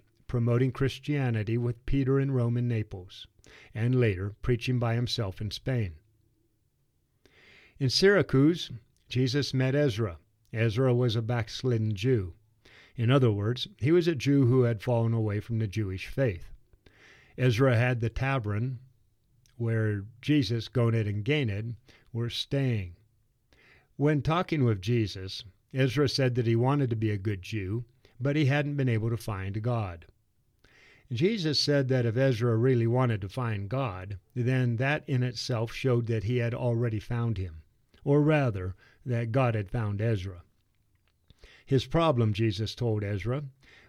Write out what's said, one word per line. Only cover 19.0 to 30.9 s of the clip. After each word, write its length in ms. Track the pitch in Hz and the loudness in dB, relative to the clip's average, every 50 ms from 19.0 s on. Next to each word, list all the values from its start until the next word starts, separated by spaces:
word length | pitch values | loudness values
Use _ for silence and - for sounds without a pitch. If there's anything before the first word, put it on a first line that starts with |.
| _ _ _ _ _ _ _ _ _ _ _ - | _ _ _ _ _ _ _ _ _ _ _ -6
where 460 | 117 113 113 113 110 107 104 101 98 110 - - | -4 -2 0 0 2 0 0 -2 -4 -8 -14 -10
Jesus, 480 | - - 151 151 131 - 120 117 107 - | -2 2 2 2 2 2 -2 -4 -4 -2
Goned 260 | - 123 120 117 113 | 0 2 2 4 2
and 300 | 113 107 104 101 104 101 | 2 0 0 -2 -2 -2
Ganed, 500 | 120 151 151 139 110 98 101 113 117 113 - _ - - - _ _ - | 0 0 0 0 0 -2 -4 -6 -8 -10 -12 _ -20 -20 -20 _ _ -6
were 180 | 113 117 117 | -6 -4 -4
staying. 680 | - - - - 143 139 135 127 120 104 92 87 85 - _ _ _ _ _ _ _ _ _ _ _ _ _ _ _ _ _ _ _ | -4 -8 -6 -4 -2 0 0 0 0 -2 -4 -6 -12 -16 _ _ _ _ _ _ _ _ _ _ _ _ _ _ _ _ _ _ _
When 260 | - 139 147 156 147 - | 0 0 2 2 2 0
talking 420 | 156 160 175 180 - 165 151 127 | 0 0 0 0 -2 0 2 2
with 180 | 117 110 95 90 | 2 2 0 0
Jesus, 600 | 110 120 117 110 95 - 98 92 95 - - - - - _ _ _ - | 0 0 0 0 -2 -4 -8 -10 -10 -12 -12 -14 -16 -20 _ _ _ -2
Ezra 360 | 131 135 131 107 143 147 131 | 0 0 2 2 2 2 2
said 260 | - - 135 127 120 | 2 2 0 2 2
that 120 | 123 117 | 0 2
he 100 | 113 117 | 2 2
wanted 340 | 113 123 131 143 147 139 120 | 4 4 2 2 2 0 0
to 60 | 120 | 0
be 140 | 107 110 107 | 0 0 -2
a 80 | 104 101 | -2 -2
good 240 | 95 107 104 92 87 | -4 -4 -6 -6 -8
Jew, 420 | - 110 107 95 92 104 120 123 - _ _ _ _ _ - | -8 -8 -6 -6 -4 -6 -6 -8 -10 _ _ _ _ _ -6
but 180 | 123 143 143 | -4 -2 0
he 100 | 156 156 | 2 2
hadn't 300 | 127 143 147 143 147 143 | 2 2 2 0 -2 -2
been 120 | 139 135 127 | 0 0 0
able 220 | 113 107 104 117 | 0 0 0 -2
to 60 | 117 | -4
find 460 | 110 - - 104 95 95 98 98 110 104 | -4 -6 -8 -8 -6 -6 -6 -6 -4 -4
God. 440 | 123 120 117 107 92 85 85 82 - _ _ _ _ _ _ _ _ _ _ _ _ _ - - - | -2 -2 -2 -4 -6 -8 -12 -16 -20 _ _ _ _ _ _ _ _ _ _ _ _ _ -20 -20 -20